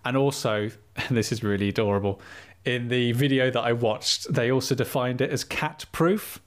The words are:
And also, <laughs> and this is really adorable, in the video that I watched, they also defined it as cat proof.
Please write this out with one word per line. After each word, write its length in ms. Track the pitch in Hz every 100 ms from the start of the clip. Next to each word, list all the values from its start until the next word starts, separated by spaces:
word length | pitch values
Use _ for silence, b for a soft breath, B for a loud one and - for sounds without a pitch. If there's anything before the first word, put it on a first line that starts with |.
And 140 | 123 135
also, 520 | 139 139 123 107 107 -
<laughs> 120 | _ -
and 180 | - 120
this 160 | 107
is 120 | 110
really 260 | 104 98 101
adorable, 500 | 98 107 101 101 98 B B B B -
in 240 | 123 120
the 240 | 123 120
video 360 | 120 143 135 131
that 120 | 120
I 100 | 117
watched, 600 | 117 113 107 - - -
they 180 | 127 120
also 240 | 131 127 123
defined 460 | 120 139 123 123
it 80 | 131
as 160 | 135 -
cat 400 | - 151 - -
proof. 480 | - 165 208 - -